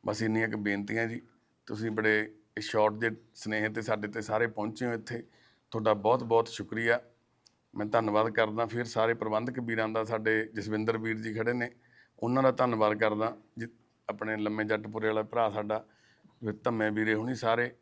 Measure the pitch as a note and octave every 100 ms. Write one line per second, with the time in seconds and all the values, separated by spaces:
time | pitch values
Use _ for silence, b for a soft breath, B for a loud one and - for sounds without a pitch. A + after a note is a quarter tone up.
0 | G2 G#2+ A2 A2 A2+ A2 G#2 G2+ G#2 A2+
1 | A2+ A#2 - _ _ _ - G#2+ A2+ A2
2 | A2 G#2+ G#2+ - _ - G#2+ A2+ G#2+ G#2+
3 | A#2 A2+ _ - G#2+ G#2+ G#2+ G#2+ A2+ G#2+
4 | G#2 G#2+ G#2+ A2 A#2 G#2+ G#2+ A2 B2 A#2
5 | A2+ A#2+ - b b b b A#2 A2 G#2
6 | G#2 B2+ A#2+ A2+ A2+ - G2+ A2 A#2 A#2+
7 | - _ _ _ _ _ _ - G#2 A#2
8 | A2 G#2 A2+ A2 A2 G#2+ A#2 A#2 A#2 A#2
9 | A2+ A#2 A2 G#2+ A#2+ B2+ A#2 A2+ A2 A2+
10 | A2 A2+ A2 A2 G#2+ A2 G2+ G#2+ A2 A2+
11 | A2 A2 A2+ G#2+ A2+ B2 A#2+ - b b
12 | b _ A#2 C3 C3 B2+ B2 A2 G#2+ G#2
13 | A2 G#2+ A2 - _ - A2+ _ _ _
14 | - G#2 G#2+ G#2+ G#2 G#2+ G#2+ G#2+ G#2+ G#2+
15 | A2 A2 G#2+ A#2 A2 G#2 G#2 G#2+ - b
16 | b b b _ A2 G#2 B2 A2+ G#2+ G#2+
17 | G#2+ G#2+ A#2 B2 A#2 A#2 B2 -